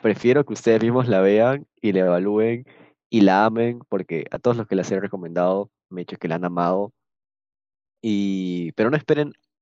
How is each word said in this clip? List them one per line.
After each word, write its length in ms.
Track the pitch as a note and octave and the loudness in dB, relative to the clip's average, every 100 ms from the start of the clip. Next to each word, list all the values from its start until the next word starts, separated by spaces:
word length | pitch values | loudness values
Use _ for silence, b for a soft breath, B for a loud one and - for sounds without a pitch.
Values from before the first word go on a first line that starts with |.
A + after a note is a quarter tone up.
prefiero 440 | A2+ G2+ A#2 C3+ C#3 | 0 2 2 2 0
que 80 | |
ustedes 280 | G#2+ - A2 | -2 2 2
mismos 240 | A2+ B2 B2 | 2 0 2
la 140 | G2 | 2
vean 460 | G2 G#2+ A#2+ C#3 - _ | 4 4 2 0 -8 _
y 100 | A2 | -2
la 80 | F#2+ | 2
evalúen 640 | F#2 F2 G2 G#2+ A2+ A#2 B2+ b b _ _ | 2 2 0 0 0 -2 -10 b b _ _
y 120 | A2+ | 2
la 240 | G2 F#2+ A2 | 4 4 2
amen, 340 | A2+ A#2 A#2+ - | 2 -2 -4 -6
porque 360 | G2 F2 D#2+ - | -8 -4 -8 -6
a 80 | - | -4
todos 180 | B2 A#2+ | -2 -2
los 100 | G#2+ | -2
que 80 | F#2+ | -2
las 160 | F#2 | -2
he 80 | F#2+ | -4
recomendado 720 | G2 G2 E2+ E2+ F2+ G2 G2+ _ _ | -6 -8 -6 -2 0 0 -4 _ _
me 120 | F2+ | -14
han 40 | F2 | -14
dicho 120 | - | -10
que 100 | E2+ | -6
la 80 | E2+ | -4
han 100 | F2+ | -4
amado. 480 | F2 F2 F#2 G2+ _ _ _ _ _ _ _ _ _ _ _ | -2 -2 -2 -4 _ _ _ _ _ _ _ _ _ _ _
Y, 680 | A2+ G2+ G2 F#2+ F#2 F2+ E2 | -4 -2 -2 -2 -4 -4 -4
pero 160 | - A2 | -2 0
no 80 | D3+ | 0
esperen 360 | - D3+ D3 - _ _ | 0 0 -2 -8 _ _